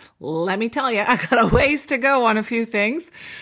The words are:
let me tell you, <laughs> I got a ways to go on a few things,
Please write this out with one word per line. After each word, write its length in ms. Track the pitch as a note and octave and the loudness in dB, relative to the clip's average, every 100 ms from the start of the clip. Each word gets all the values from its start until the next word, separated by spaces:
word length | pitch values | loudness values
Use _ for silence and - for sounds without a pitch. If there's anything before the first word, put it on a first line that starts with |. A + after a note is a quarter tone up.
| - _ | -20 _
let 400 | C3+ D#3+ F3+ G3 | -6 -4 -2 -2
me 80 | A3+ | -4
tell 240 | - C4 | -2 -2
you, 80 | G#3+ | 0
<laughs> 80 | G#3 | 0
I 80 | B3 | 0
got 260 | - A#3+ | 2 2
a 140 | A3 - | 4 4
ways 300 | C#4+ D4 - | 4 0 -2
to 120 | C4+ | 0
go 280 | C4+ C#4 A#3 | 2 2 2
on 120 | G#3+ | 0
a 60 | |
few 220 | G#3+ A#3 A3+ | 0 -4 -2
things, 460 | G#3+ G#3 D#4 - - - - | -2 -2 -2 -10 -20 -20 -18